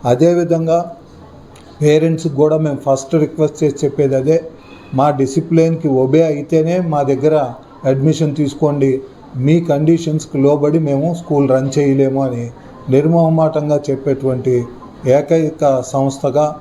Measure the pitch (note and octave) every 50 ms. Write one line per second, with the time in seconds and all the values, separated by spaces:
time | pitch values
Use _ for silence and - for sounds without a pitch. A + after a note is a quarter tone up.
0 | - B2 B2 C3 D#3 E3+ F3 E3+ E3+ - E3 D#3+ E3 D#3+ D#3+ E3+ F3 F3 - -
1 | - - - - - - - - - - - - - - - - D3 D3+ D3+ D#3+
2 | D#3+ E3 E3 D#3 - D#3+ C#3 C3+ D3+ D3+ D#3 D#3 D#3 D3+ C#3 C3+ - C#3+ C3+ C3+
3 | - - - D#3+ D3+ D3+ - - D#3 D3 - - D#3+ D3 C3+ - - C#3 - -
4 | D3 C3+ C3 C3+ C3 D3 D#3+ E3 E3 - - - - - - - - - - C3
5 | C#3 D3 C#3+ C3+ C3+ C3 - E3 D#3 - E3 D#3+ E3 E3 E3 D#3+ - D3+ C3+ B2+
6 | C3 C3 C#3 D#3+ E3 D#3+ D3+ C#3+ C#3+ - E3 D#3+ D#3 E3 F3 F#3 F3+ E3 D3+ D3
7 | C#3+ C3 C#3 C3 C3 D#3 D#3 D3+ C#3 B2 A#2+ - - - - - - C3+ C3+ C3+
8 | C3+ D#3 D3+ - E3 D3 C#3 D3+ D3 C3+ - - D#3+ D3 C#3+ C#3+ C3+ C3+ C3 C3+
9 | - - - - - - - C3 B2+ C#3+ D#3+ E3+ E3+ E3 D3 C#3+ D#3 D#3 E3+ D#3
10 | E3 D#3+ D3+ D#3 - - - C#3 C3+ C#3 D3 D3 D3 D3 D3 E3 D#3+ C#3+ C#3 C#3
11 | C#3+ E3+ E3+ E3+ - - D#3 C#3+ C#3+ C3 C3 C3 C3+ C#3 - D3+ C#3+ C#3 C3+ C3+
12 | C#3 C3+ C3+ C3+ C#3 C3 B2 A#2+ A#2 A#2 A#2+ - - - - - - - B2+ C3+
13 | C#3+ D#3+ E3 E3+ E3 D#3+ E3 D#3+ D#3+ D#3 D#3+ D#3 D3 D3 D3 C#3+ C#3+ - C3+ C3
14 | - C#3+ C#3 C3+ C3+ C3 C3 B2+ A#2+ B2+ B2+ B2 A#2+ - - - - - - -
15 | - B2+ B2+ C#3+ D3 - E3 E3 D#3+ D3+ D3+ - D3+ C#3+ C3+ B2+ B2 - - C3+
16 | C3+ C#3 C3 - - C#3 A#2+ D3 D3+ D3+ D3+ -